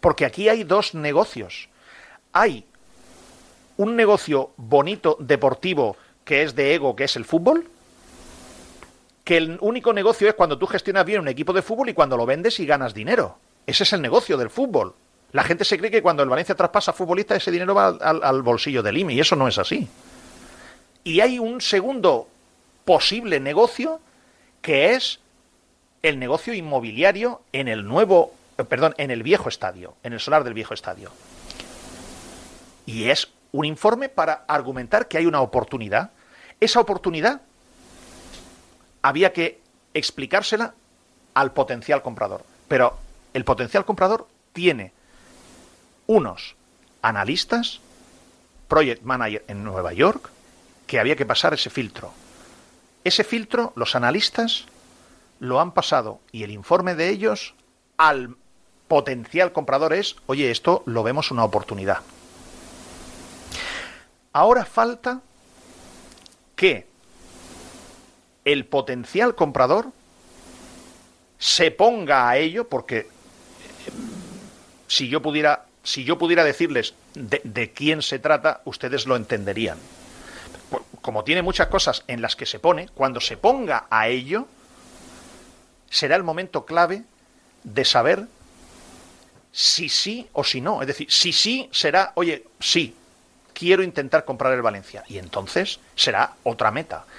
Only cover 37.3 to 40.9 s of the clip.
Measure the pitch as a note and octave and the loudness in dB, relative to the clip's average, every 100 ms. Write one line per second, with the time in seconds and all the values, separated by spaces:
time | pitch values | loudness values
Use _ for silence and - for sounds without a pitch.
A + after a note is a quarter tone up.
37.3 | C#4 _ _ _ _ - - - - - | -2 _ _ _ _ -20 -20 -20 -20 -20
38.3 | - - - _ _ _ _ C#3 C#3 F#3 | -20 -20 -20 _ _ _ _ -2 4 2
39.3 | F3+ E3 - _ _ _ D#3 D3 - C3+ | 2 -4 -4 _ _ _ -4 -4 -6 0
40.3 | F#3+ G3+ G#3+ A3+ - _ | 0 0 -2 -4 -8 _